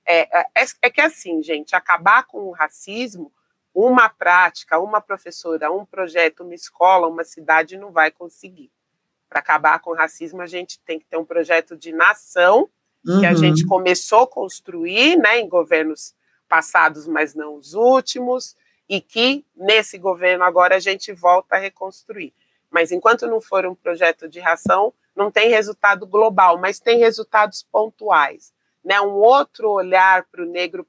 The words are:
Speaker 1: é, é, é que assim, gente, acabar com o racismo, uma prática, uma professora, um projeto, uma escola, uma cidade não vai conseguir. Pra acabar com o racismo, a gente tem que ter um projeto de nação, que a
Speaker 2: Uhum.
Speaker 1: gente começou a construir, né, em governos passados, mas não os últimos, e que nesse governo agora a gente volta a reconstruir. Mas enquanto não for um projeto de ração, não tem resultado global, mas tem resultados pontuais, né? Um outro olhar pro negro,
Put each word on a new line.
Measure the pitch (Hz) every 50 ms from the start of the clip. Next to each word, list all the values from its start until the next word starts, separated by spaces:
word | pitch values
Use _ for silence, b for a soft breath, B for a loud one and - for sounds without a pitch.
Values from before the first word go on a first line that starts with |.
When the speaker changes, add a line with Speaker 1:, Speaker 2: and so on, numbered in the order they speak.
| -
Speaker 1:
é, | - 170 165 156 - - 170 - - - 226
é, | 262 - - -
é | - 247
que | - -
assim, | 294 320 - - - 185 165 160
gente, | 151 160 156 147 151 - 185
acabar | 180 - - 175 165 165 196 220 247 254
com | _ - 214 202
o | 190
racismo, | 175 156 156 156 - - - 190 202 226 254 233 202 185 156 143 _ _ _ _ _ _ _ _ -
uma | 180 220 254 254 254 226 220
prática, | - - - 175 175 180 180 170 - - - - 160 165
uma | 185 208 214 208
professora, | - - 196 190 - 175 - - - 170 160 160 156 151
um | 175 202 208
projeto, | _ - 190 185 165 156 175 165 160 - -
uma | 180 175 175
escola, | 170 - - _ - 175 185 190 185 170 165
uma | 165 165 165
cidade | - - 160 156 151 160 160 160 156 185
não | 196 202 202
vai | 170 165 156 156
conseguir. | _ - 175 170 - - - 185 185 160 131 _ _ _ _ _ _ _ _ _ _ _ _ _
Pra | - -
acabar | - - 156 151 151 151 160 165
com | - 170
o | 165
racismo, | 165 160 156 - - 170 156 170 185
a | 175
gente | 170 175 180 180 - - _ _
tem | - 165 160
que | _
ter | - -
um | 165 160
projeto | - 170 170 156 165 170 165 165 - 170
de | 147 - 165
nação, | 160 165 170 196 214 - - - - 180 175 180 208 247 - - _ _ _ _ _ _ - 165 180 190
que | 196
a | 170
Speaker 2:
Uhum. | 185
Speaker 1:
gente | 165 156 156 156 160 165
começou | 185 196 185 185 180 180 - - - 220 226
a | 254
construir, | 254 - - 202 185 - - _ - 175 170 165 175 190 220 254 311 359
né, | 330 226 208 226 240
em | 214 165
governos | 180 175 165 - 170 156 160 160 151 - - - _ _ _ _ _ _ _ -
passados, | 170 160 160 - - 175 160 156 156 156 147
mas | 165 160 151 156 147 143
não | 156 151 151 151
os | 147 139 147 160
últimos, | 208 233 247 262 262 254 - - 254 247 247 254 254 - - - _ _ _ _ _ _ -
e | 196 190
que | - _ - 226 233 254 277 285 - _ _
nesse | - 185 196 214 220 208 - - 190
governo | 175 190 180 170 180 180 180 180
agora | 180 180 170 180 175 180 185
a | 190
gente | 185 196 190 196 - 214
volta | 196 175 170 175 180 185 - - 196
a | 190
reconstruir. | 196 196 _ - 190 190 185 - _ - - - 151 135 _ _ _ _ _ _ _ _
Mas | 165 170 165 160
enquanto | 180 175 - 220 233 233 240 233
não | 226 220
for | - - 196 190 185
um | 185 185
projeto | _ - 175 170 165 180 165 165 _ 165 160
de | 156 175
ração, | 180 165 170 - - 196 180 190 202 - _ _ _ _ -
não | 196 202 208
tem | - 214 214 233
resultado | 233 214 208 208 208 - - 202 202 185 208 190
global, | 185 208 220 220 190 196 185 180 170 175
mas | 185 196 202 -
tem | - 233 233 233
resultados | 233 226 220 220 220 - - 214 214 208 - -
pontuais, | - _ - 214 214 220 _ - 214 208 180 156 143 - - - _ - _ _ _ _ _ _ -
né? | 180 196 202
Um | 202 202 202
outro | 202 208 233 262 277 294 _ _ - 220 214
olhar | 202 196 180 185 185 185 185 190 190 185 180
pro | _ - 175 175
negro, | 170 175 175 180 170 180 175 160